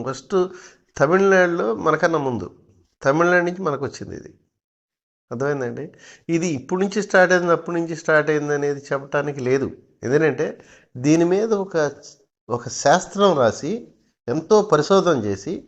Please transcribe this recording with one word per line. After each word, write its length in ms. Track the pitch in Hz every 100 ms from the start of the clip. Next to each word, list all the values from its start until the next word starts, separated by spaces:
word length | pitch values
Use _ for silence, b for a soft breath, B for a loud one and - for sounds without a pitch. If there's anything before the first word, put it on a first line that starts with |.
ఫస్ట్ 320 | 143 175 - 190 180 B B B B -
తమిళనాడులో 680 | 139 185 196 190 175 170 214 220
మనకన్నా 440 | 165 151 170 160
ముందు, 280 | 135 113 90 - _ _ _ _
తమిళనాడు 440 | 135 151 175 180 175
నుంచి 180 | 180
మనకు 200 | 175 139 135
వచ్చింది 300 | - - -
ఇది. 160 | - _ _ _ _ _ _ _ _ _ _
అర్థమైందండి? 540 | 120 139 143 120 120 151 B B B -
ఇది 180 | 165 175
ఇప్పుడు 320 | 139 - 185
నుంచి 160 | 196 202
స్టార్ట్ 320 | 196 190 180
అయింది, 180 | 180 175
అప్పటి 240 | 160 175 170
నుంచి 180 | 165 160
స్టార్ట్ 340 | - 151 147
అయింది 240 | 151 147
అనేది 280 | 143 143 139 -
చెప్పటానికి 520 | 139 139 147 147 139 123
లేదు. 200 | 135 110 - _ _
ఎందుకంటే 420 | 113 147 156 127 185 - b b b 123
దీని 300 | 139 165 170
మీద 260 | 190 220
ఒక, 220 | 202 190 165 143 - - - _ _ -
ఒక 160 | 117 120
శాస్త్రం 640 | - 143 180 - 196 202 147
రాసి, 360 | 117 - 147 233 - _ _ _ -
ఎంతో 300 | 156 156 214
పరిశోధన 560 | 202 151 147 196 170 139 104
చేసి, 280 | 95 151 196